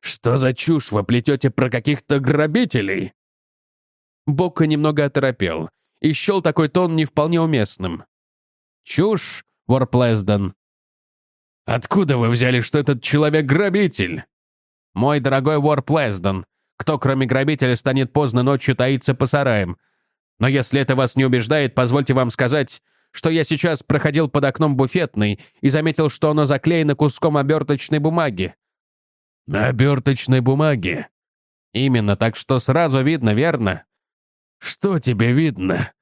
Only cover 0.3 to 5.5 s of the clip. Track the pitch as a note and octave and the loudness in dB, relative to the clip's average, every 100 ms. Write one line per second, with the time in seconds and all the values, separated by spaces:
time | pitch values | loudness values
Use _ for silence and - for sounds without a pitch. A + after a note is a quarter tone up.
0.3 | C3 C3 B2 - D#3+ - G#2+ G2 A#2+ A#2+ | 0 0 -2 0 0 0 -4 0 0 0
1.3 | C#3 C3+ - B2 A#2 A2+ C#3+ _ C#3+ C3 | 0 0 0 -2 -2 -2 -4 _ 0 2
2.3 | D3 D3+ D3+ C#3+ B2 G2 G2 G2 _ _ | 0 2 0 0 -2 -2 -4 -6 _ _
3.3 | _ _ _ _ _ _ _ _ _ - | _ _ _ _ _ _ _ _ _ -6
4.3 | C#3 F3+ - D#3 D3+ D3+ D3+ C#3+ C#3 C3 | -2 -2 0 0 2 0 0 0 0 -2
5.3 | B2+ F#2 | -2 -4